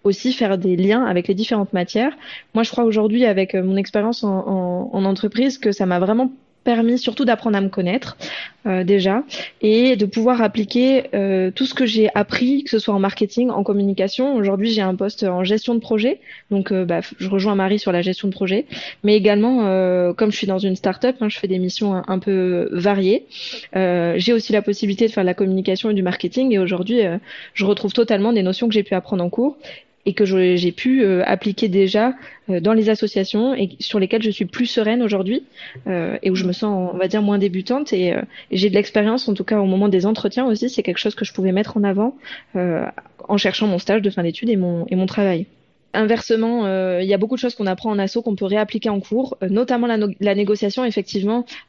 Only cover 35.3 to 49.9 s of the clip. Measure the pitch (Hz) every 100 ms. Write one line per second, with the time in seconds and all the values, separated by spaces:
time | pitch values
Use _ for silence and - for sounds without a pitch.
35.3 | 254 - - - 131 - 180 165 - 190
36.3 | 185 185 180 214 196 180 180 185 214 202
37.3 | 202 196 185 190 254 294 190 180 - -
38.3 | - - 185 202 196 202 220 208 254 247
39.3 | 196 190 214 196 190 202 185 196 226 196
40.3 | 247 254 214 247 240 - 175 214 - 208
41.3 | - 190 185 214 214 202 196 226 277 -
42.3 | - - 190 180 165 - - - - -
43.3 | 202 196 - 214 185 - 214 202 190 170
44.3 | 165 226 202 180 170 170 185 185 - 196
45.3 | 170 - _ _ _ _ - 214 226 -
46.3 | 226 226 240 202 190 185 180 190 202 214
47.3 | 254 247 - 202 185 226 202 196 233 233
48.3 | 196 190 208 208 220 220 202 - 226 262
49.3 | - 185 196 254 247 240